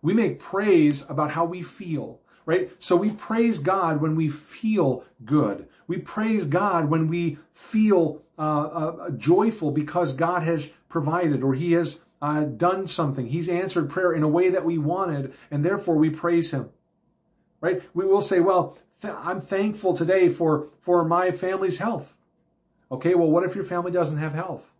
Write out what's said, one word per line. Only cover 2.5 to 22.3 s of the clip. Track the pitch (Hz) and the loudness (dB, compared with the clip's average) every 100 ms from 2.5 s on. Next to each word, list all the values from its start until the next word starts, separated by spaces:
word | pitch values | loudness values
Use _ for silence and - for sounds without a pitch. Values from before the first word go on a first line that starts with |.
| 170 123 - | -2 -2 -10
So | - 175 | 0 2
we | 208 | 2
praise | 214 - 220 233 196 | -4 -6 0 2 2
God | 143 190 170 151 | 0 0 0 0
when | 156 156 | 0 0
we | 156 | -2
feel | 139 - - 220 214 147 123 - _ | -4 -14 -8 -2 2 2 0 -6 _
good. | 110 151 113 98 - _ - | -2 0 2 -4 -12 _ -8
We | 180 | -8
praise | - - 214 220 156 | -6 -4 0 0 0
God | 165 208 180 151 | 0 2 0 0
when | 160 160 | 0 0
we | 170 170 139 _ | 0 -2 -6 _
feel, | _ - 214 214 190 160 - _ - | _ -6 2 4 4 2 -2 _ -6
uh, | 151 151 | -2 0
uh, | 147 170 156 165 175 | -2 -4 -4 -6 -8
joyful | 127 127 180 226 214 156 | -4 4 4 4 0 -2
because | 135 147 175 165 | -2 -2 -2 -2
God | 131 165 180 | 0 0 0
has | 165 165 139 - _ | 0 -2 -4 -14 _
provided | 170 147 170 170 135 | -4 -2 0 0 0
or | 135 | 0
he | 131 170 | 0 2
has, | 170 160 - _ _ | 2 0 -6 _ _
uh, | 147 151 | -4 -2
done | 151 113 175 190 190 | -2 0 0 0 -4
something. | - 151 135 117 | -2 -2 -2 -4
He's | 151 170 | -4 -2
answered | 175 185 180 139 | -4 -2 -2 -2
prayer | 185 180 | 0 0
in | 156 | 2
a | 151 | 2
way | 160 185 | 2 2
that | 180 | 2
we | 160 165 | 0 -2
wanted, | 147 180 190 147 135 - - | -2 -2 -2 -4 -8 -12 -8
and | 147 | -2
therefore | 151 202 196 156 | 0 -2 0 2
we | 156 | 2
praise | 151 170 170 165 | 2 0 0 0
him, | 139 - _ _ _ _ _ _ _ _ _ | -4 -8 _ _ _ _ _ _ _ _ _
right? | 160 185 - | -2 -2 -4
We | 170 190 | -4 2
will | 196 | 2
say, | 202 185 | 4 2
"Well, | 175 185 143 - _ _ | 4 4 0 -6 _ _
th-, | 208 - | -12 -8
I'm | 165 190 | -6 -8
thankful | - 196 208 208 185 | -4 -2 -2 0 0
today | 175 165 190 180 | 0 2 4 4
for, | - 165 151 151 _ | 4 0 0 -2 _
for | - 175 | 0 2
my | 160 170 185 | 4 2 0
family's | 180 208 190 190 147 | -2 -4 -2 -2 -2
health." | 208 196 - _ _ | -4 -4 -8 _ _